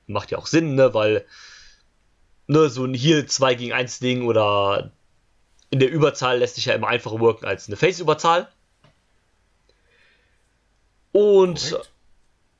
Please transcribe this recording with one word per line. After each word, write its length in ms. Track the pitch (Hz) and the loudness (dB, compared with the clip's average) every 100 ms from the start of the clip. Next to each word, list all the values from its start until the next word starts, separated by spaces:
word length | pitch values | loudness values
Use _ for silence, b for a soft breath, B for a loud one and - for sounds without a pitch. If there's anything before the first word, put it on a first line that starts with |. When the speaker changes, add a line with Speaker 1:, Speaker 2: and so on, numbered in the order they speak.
| - | -10
Speaker 1:
Macht 220 | 101 - | -8 -6
ja 80 | - | -10
auch 80 | - | -2
Sinn, 300 | 160 165 135 | 0 0 2
ne, 180 | 131 | 2
weil, 320 | 107 107 107 - B B B B B B _ _ _ _ _ - | 2 0 0 -4 B B B B B B _ _ _ _ _ -2
ne, 220 | 147 156 | 2 2
so 140 | 120 | 0
ein 100 | 127 | -6
Heel 320 | 127 147 156 135 | -2 0 0 0
zwei 300 | - 131 123 | -2 0 0
gegen 160 | 123 | -4
eins 280 | 117 127 - | -6 -6 -6
Ding 280 | 127 123 120 | -4 -2 0
oder 640 | 110 104 101 98 101 - _ _ _ _ _ _ _ - | 0 2 2 0 -2 -6 _ _ _ _ _ _ _ -6
in 80 | 135 | 0
der 100 | 131 | 0
Überzahl 480 | 160 143 - 127 123 | 2 0 0 -2 0
lässt 180 | 120 - | -2 -4
sich 100 | 127 | -4
ja 80 | |
immer 160 | 110 107 | -2 -2
einfacher 300 | 120 117 110 | -4 -6 0
worken 240 | 117 110 - | 0 0 -4
als 220 | 95 - | -8 -10
eine 100 | 104 | -2
Face-Überzahl. 720 | 165 175 156 151 170 170 214 _ _ _ _ _ _ _ _ _ _ _ _ _ _ _ _ _ _ _ _ _ _ _ _ _ _ | -2 0 -2 0 2 0 -2 _ _ _ _ _ _ _ _ _ _ _ _ _ _ _ _ _ _ _ _ _ _ _ _ _ _
Und 560 | 196 208 196 185 156 - | 2 6 6 4 0 -8
Speaker 2:
Korrekt. 220 | - - _ _ _ _ _ _ | -8 -10 _ _ _ _ _ _